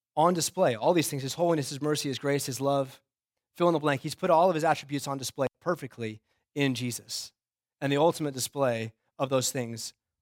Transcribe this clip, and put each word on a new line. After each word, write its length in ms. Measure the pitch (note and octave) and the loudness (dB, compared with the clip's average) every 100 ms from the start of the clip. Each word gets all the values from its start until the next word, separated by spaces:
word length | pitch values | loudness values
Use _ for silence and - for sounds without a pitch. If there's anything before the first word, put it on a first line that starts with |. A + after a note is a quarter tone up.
| _ - | _ 2
on 160 | E3 | 2
display, 440 | F3+ - - E3+ A2 | 2 -2 2 2 2
all 160 | C3+ | 2
these 160 | F3 C#3+ | 2 2
things, 160 | C#3+ | -4
his 100 | C3+ | -6
holiness, 360 | - F3 D#3+ C3 | 0 2 2 -2
his 120 | C#3+ | -4
mercy, 260 | D3 D3 C#3+ | -2 -2 -2
his 120 | B2 | -4
grace, 260 | C#3+ C#3 C#3+ | -2 -2 -2
his 140 | B2 | -4
love, 400 | C#3 C#3 C3 - _ _ _ _ _ - | 0 0 -2 -8 _ _ _ _ _ 0
fill 120 | F3 | 2
in 60 | |
the 60 | D#3+ | 4
blank. 220 | D3 C3+ | 2 0
He's 120 | D#3 | -4
put 160 | - F#3 | -4 4
all 180 | D#3+ F#3 | 6 6
of 60 | |
his 100 | D#3+ | 4
attributes 440 | D#3+ D3+ C3+ C#3+ C#3+ | 2 0 -2 -6 -4
on 100 | C#3 | -6
display 300 | B2 - C3 - | -8 -4 -4 -2
perfectly 600 | - E3+ C3+ - A2+ G#2+ _ _ _ | -4 -4 -6 -10 -10 -10 _ _ _
in 200 | D3 C#3 | 0 0
Jesus, 580 | A#2+ B2 A2+ - - - _ _ _ _ _ | 0 -4 -6 -10 -12 -12 _ _ _ _ _
and 100 | C#3 | -2
the 60 | C#3+ | 2
ultimate 340 | E3 E3 D3+ | 2 2 -4
display 600 | C3 - C#3+ C3 A2+ A2 - _ - | -4 -6 0 0 0 -6 -12 _ -6
of 100 | C3+ | 0
those 220 | C3 A#2+ | 0 0
things 420 | C3+ A#2 A2+ - - _ _ | -2 -6 -8 -12 -14 _ _